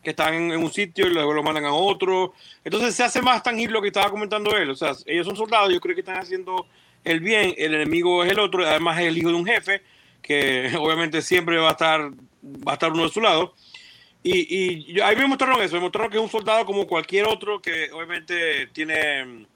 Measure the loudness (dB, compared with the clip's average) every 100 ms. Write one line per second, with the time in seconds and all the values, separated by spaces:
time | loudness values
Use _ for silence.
0 | -6 -2 0 0 -2 -2 -2 -2 -6 0
1 | 2 2 2 0 0 -2 0 0 0 0
2 | 0 0 -2 -6 -20 -16 -6 -2 0 0
3 | 0 2 2 2 0 -2 -2 -2 0 0
4 | 0 -2 -4 -2 0 0 0 -2 -4 -4
5 | -4 -2 -2 -4 0 2 4 2 -2 -6
6 | -6 -10 -8 -8 -6 -8 -8 _ _ _
7 | -4 -2 2 2 2 0 -2 0 0 2
8 | 2 4 2 2 2 2 2 2 2 2
9 | 0 2 2 0 2 0 0 -4 _ _
10 | _ _ -2 0 2 0 -2 -2 0 0
11 | 0 -2 0 0 2 2 4 4 2 2
12 | -2 -10 -20 _ -18 -6 -4 0 0 2
13 | 0 2 4 4 2 _ -20 -20 -20 -20
14 | _ _ 0 0 2 -2 -2 -4 -4 0
15 | 2 4 2 2 2 2 0 -2 -2 -2
16 | -2 -2 -2 -2 2 0 2 -2 0 -2
17 | 0 0 2 0 -4 -6 -4 -4 -6 -8
18 | -10 -10 -6 -2 0 -2 -4 -6 -2 0
19 | 0 -2 -6 -14 -20